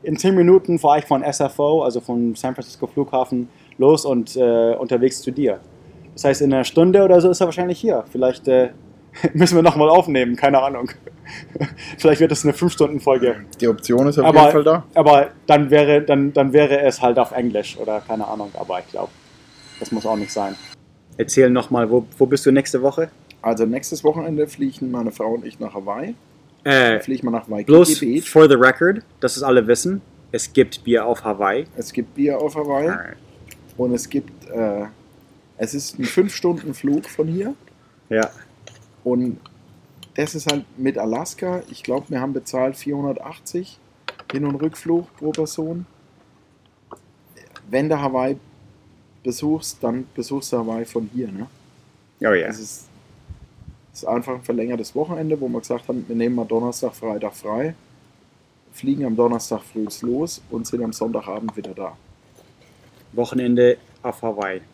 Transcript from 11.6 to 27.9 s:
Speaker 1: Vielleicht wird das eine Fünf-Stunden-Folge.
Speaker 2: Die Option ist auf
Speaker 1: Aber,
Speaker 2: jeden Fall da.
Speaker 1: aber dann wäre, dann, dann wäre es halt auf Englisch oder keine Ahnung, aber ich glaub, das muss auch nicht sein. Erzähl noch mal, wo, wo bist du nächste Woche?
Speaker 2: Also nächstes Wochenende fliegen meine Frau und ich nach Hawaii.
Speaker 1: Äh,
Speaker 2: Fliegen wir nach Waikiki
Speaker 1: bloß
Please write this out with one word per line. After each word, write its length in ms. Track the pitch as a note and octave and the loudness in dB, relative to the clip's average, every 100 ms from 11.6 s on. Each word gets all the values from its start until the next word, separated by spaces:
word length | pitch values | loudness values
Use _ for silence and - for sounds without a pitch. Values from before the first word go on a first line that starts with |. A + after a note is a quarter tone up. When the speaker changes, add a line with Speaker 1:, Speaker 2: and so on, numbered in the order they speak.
| - - - - | -8 -8 -18 2
Speaker 1:
Vielleicht 220 | D#3+ D3 | 4 6
wird 100 | D#3+ | 2
das 120 | D3+ | 2
eine 80 | D3+ | -2
Fünf-Stunden-Folge. 920 | - F3 - D3 D3 C#3+ C3 B2 G#2 G2 - | 0 -2 0 0 0 0 2 2 -2 -10 -2
Speaker 2:
Die 80 | A#2 | -2
Option 380 | A2 - B2 C#3 | -2 0 2 2
ist 100 | D3 | 4
auf 80 | D3 | 6
Speaker 1:
Aber, 140 | D#3 | 8
Speaker 2:
jeden 120 | D3 | 8
Fall 120 | D3+ | 6
da. 200 | D3+ E3 - | 4 2 2
Speaker 1:
aber 360 | E3 D3+ C#3+ C#3+ - - | 4 6 6 4 -4 2
dann 240 | D3 C#3 | 4 6
wäre, 320 | D3 D3 D3 | 6 6 4
dann, 300 | D3 C#3 C#3 | 4 2 2
dann 200 | C#3+ C#3 | 2 4
wäre 280 | C#3+ D3 C#3 | 4 4 4
es 200 | C#3 - | 2 2
halt 180 | B2 A#2+ | 0 2
auf 120 | A#2+ | 0
Englisch 460 | B2+ A#2+ G#2 G2+ - | -2 -2 -4 -6 -8
oder 220 | A2 G#2 | -6 -6
keine 260 | G2+ A2 G#2 | -6 -8 -6
Ahnung, 240 | G#2+ G2+ - | -8 -10 -10
aber 220 | - F2+ | -8 -8
ich 80 | - | -8
glaub, 200 | G2 F#2 _ _ _ _ _ - - | -10 -10 _ _ _ _ _ -20 -14
das 140 | - | -8
muss 120 | A2 | -6
auch 120 | A2 G#2+ | -4 -4
nicht 160 | G2+ | -4
sein. 240 | A2 G2 G2 - - _ _ _ - | -6 -8 -10 -18 -20 _ _ _ -8
Erzähl 320 | A2 - C3 | -2 4 4
noch 200 | B2 A#2 | 4 0
mal, 200 | B2 A2+ | -2 2
wo, 160 | B2 A2+ - | 0 -2 0
wo 80 | C3 | 2
bist 180 | C#3 | 4
du 60 | C#3 | 4
nächste 320 | C3+ C3+ C3 | 2 2 0
Woche? 280 | C3+ D3 D#3+ _ _ _ | 0 -2 -6 _ _ _
Speaker 2:
Also 260 | A2 A2+ A2+ | -4 0 -2
nächstes 380 | B2 - D#3 | -2 -8 -2
Wochenende 420 | D3+ D#3+ D#3+ D3+ D3+ | 0 0 -6 -4 -4
fliegen 440 | - C#3 - B2+ | -4 -6 -6 -8
meine 200 | B2 A2+ | -6 -6
Frau 200 | - A2 | -6 -6
und 100 | A#2 | -6
ich 140 | A#2+ - | -8 -12
nach 160 | G#2+ | -12
Hawaii. 400 | G2 G2 G#2+ F3 A#3+ _ _ _ _ | -10 -10 -8 -10 -14 _ _ _ _
Speaker 1:
Äh, 360 | C#3 C3+ A#2+ A2 | 2 4 4 2
Speaker 2:
Fliegen 260 | - C3 B2 | -2 -6 -4
wir 60 | |
nach 160 | A#2 A2 | -6 -6
Waikiki 220 | G#2+ G#2 | -8 6
Speaker 1:
bloß 280 | D#3 E3 | 8 8